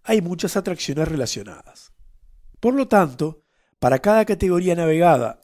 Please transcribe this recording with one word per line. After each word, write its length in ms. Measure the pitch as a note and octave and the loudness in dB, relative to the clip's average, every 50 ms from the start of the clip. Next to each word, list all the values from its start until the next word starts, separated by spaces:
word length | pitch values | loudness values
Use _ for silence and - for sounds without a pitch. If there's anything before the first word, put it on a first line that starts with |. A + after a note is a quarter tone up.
| _ | _
hay 180 | - A3+ A3 | 0 0 0
muchas 360 | F3 E3+ F3+ E3+ - F3+ - | 0 -2 -6 -6 -6 -4 -4
atracciones 520 | G3+ F#3+ G3 F3+ D#3 - - C#3 D3 D#3 D3+ | -4 -4 -4 -8 -8 -6 -6 -4 -4 -4 -4
relacionadas. 840 | D#3+ D3 B2 A2 - A2 G2 G2+ E2+ - - - _ - - _ _ _ - - - - _ - - - _ - - - | -2 -4 -6 -6 -6 -10 -12 -16 -20 -20 -20 -20 _ -20 -20 _ _ _ -20 -20 -20 -20 _ -20 -20 -20 _ -20 -20 -4
Por 140 | - A#3 B3+ | -2 -2 0
lo 140 | C#4 C4 - | 0 0 2
tanto, 560 | A#3 G3+ F3+ D3 B2+ A#2+ D3+ D#3 D#3 - _ _ _ _ _ _ _ _ | 4 2 2 2 -2 -4 -6 -6 -6 -10 _ _ _ _ _ _ _ _
para 220 | - B2 C3 C3 | 0 2 2 2
cada 240 | - G3+ G#3+ A3 A3 | 2 2 4 4 2
categoría 500 | G#3+ G#3 E3+ - F#3 F3+ F3 F#3 F3+ F3 | 2 -2 -2 0 0 0 0 0 0 0
navegada 640 | E3+ E3+ D#3+ D#3+ D#3+ F3 F3 D#3 B2+ A#2+ A2 A2+ - | 0 0 0 2 4 4 4 4 4 2 -2 -6 -10